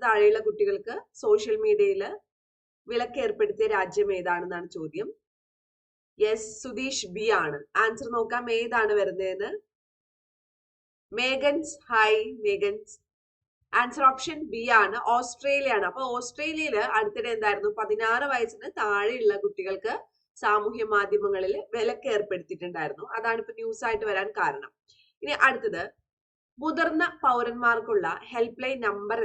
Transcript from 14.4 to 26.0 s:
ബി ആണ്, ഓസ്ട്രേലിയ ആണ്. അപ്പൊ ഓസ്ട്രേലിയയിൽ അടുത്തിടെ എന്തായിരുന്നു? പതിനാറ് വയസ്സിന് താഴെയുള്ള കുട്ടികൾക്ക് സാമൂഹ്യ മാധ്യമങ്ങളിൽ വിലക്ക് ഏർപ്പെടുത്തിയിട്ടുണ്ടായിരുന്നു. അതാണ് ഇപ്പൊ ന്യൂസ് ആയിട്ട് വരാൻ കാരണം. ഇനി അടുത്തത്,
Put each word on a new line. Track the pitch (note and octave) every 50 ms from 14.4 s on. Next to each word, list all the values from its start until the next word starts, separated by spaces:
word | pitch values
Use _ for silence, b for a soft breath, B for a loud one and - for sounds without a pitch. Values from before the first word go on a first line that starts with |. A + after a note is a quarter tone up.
| D#4 -
ബി | G#3+ A3+ A#3 B3 A#3 A3
ആണ്, | G3+ F#3+ G#3 A#3+ - - A#3+
ഓസ്ട്രേലിയ | B3 B3+ B3 - - C4+ C#4 C#4 C#4 C#4 C4 A3+ G3+
ആണ്. | G3 F3+
അപ്പൊ | A#3+ C4 C4 B3+ A#3+
ഓസ്ട്രേലിയയിൽ | B3 B3 - - D4 D4+ D#4+ D#4 D#4 D#4 D4+ A#3 G#3 A#3 B3+ - A3
അടുത്തിടെ | A3 G#3 - A#3+ A3+ A#3+ A3+
എന്തായിരുന്നു? | G#3+ G#3+ G#3 G3+ - G3+ G#3 G#3 G#3+
പതിനാറ് | G#3+ G#3 G#3+ G#3+ A3+ A3 A#3 B3+ C#4+ C#4+ C4
വയസ്സിന് | A#3+ A3+ A3+ - - - E4+ - D#4
താഴെയുള്ള | A3+ G#3 G3+ G3+ G#3 A3 B3+ B3+ A3+ G#3 G3+ G3+ G3+
കുട്ടികൾക്ക് | G3+ G3+ - F#3 F#3+ G3 F#3+ - A3+ C#4 - - _ _ _ _ _ _ -
സാമൂഹ്യ | B3 G#3+ G#3 G#3+ G#3 G#3+ A#3 A#3 A3 G#3+ G#3+
മാധ്യമങ്ങളിൽ | G3+ G3 G3 G#3 G3+ G3+ G3 G3 F#3+ F#3 F#3+ F#3+ G3+ G#3 - A3+
വിലക്ക് | A#3 A3 A#3+ A#3+ A#3 - C4+ A3
ഏർപ്പെടുത്തിയിട്ടുണ്ടായിരുന്നു. | G#3 G#3 - F#3+ F3+ E3 - F#3 D3 F3 F3+ F3 E3 D#3 D3 - - - - G#3+
അതാണ് | A3+ A3+ A#3 A3+ A3+ -
ഇപ്പൊ | A3+ A3+ A3+
ന്യൂസ് | A4+ A3+ A3 - B3 A3+
ആയിട്ട് | A3+ G#3+ A3 G#3
വരാൻ | G3 F#3+ G3+ G#3+ - G#3
കാരണം. | F3+ D3+ - - - - _ _ b b b b b b b _
ഇനി | - C#4+ D4 - - C4
അടുത്തത്, | B3 A#3 A#3 G#3+ F3+ E3+ F#3 G#3+ - _